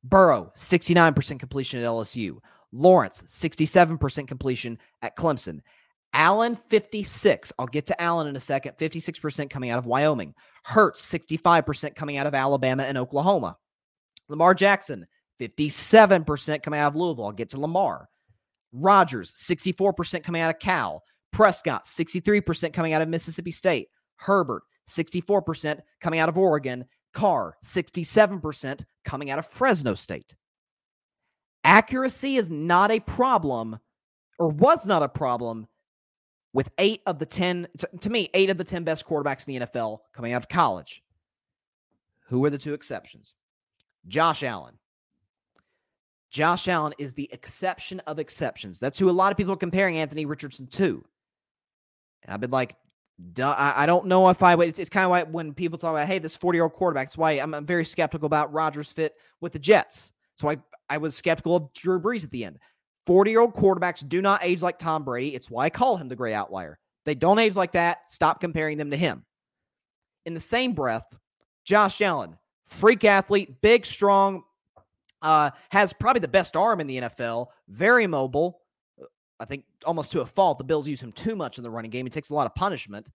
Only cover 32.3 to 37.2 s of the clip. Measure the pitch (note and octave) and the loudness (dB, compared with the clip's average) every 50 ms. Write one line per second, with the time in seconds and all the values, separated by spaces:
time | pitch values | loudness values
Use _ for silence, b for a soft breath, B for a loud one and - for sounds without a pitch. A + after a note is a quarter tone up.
32.3 | C4+ C4 G#3+ E3 E3 D3 D3+ E3+ F3 F3+ G3 G#3 A3 A3 - - - - B3 C4 | 0 0 0 -2 -4 -6 -2 2 4 4 4 4 2 -2 -2 -6 -2 0 0 2
33.3 | B3+ G3+ E3 C#3+ C3 A#2 A2+ A2+ A2 A2+ _ _ _ _ _ _ _ _ _ _ | 2 0 0 -2 -4 -4 -6 -8 -10 -14 _ _ _ _ _ _ _ _ _ _
34.3 | _ _ E3+ D#3+ D3+ D3 F#3+ C4+ E4 D#4+ - F#3+ G3+ E3 D3 C3+ - - D3+ C3 | _ _ -2 -2 2 4 6 4 4 4 2 0 0 2 2 0 -2 -4 -2 -2
35.3 | A#2+ A#2 A#2+ A#2 A2+ A2+ G#2+ - _ _ _ _ _ _ _ _ _ _ _ _ | -2 -2 -4 -6 -8 -10 -14 -16 _ _ _ _ _ _ _ _ _ _ _ _
36.3 | _ _ _ _ _ C3 C3+ - _ - F#3 G3 A3 - _ G3+ F3+ C#3 | _ _ _ _ _ -4 -4 -2 _ 0 2 2 0 0 _ -6 -4 -4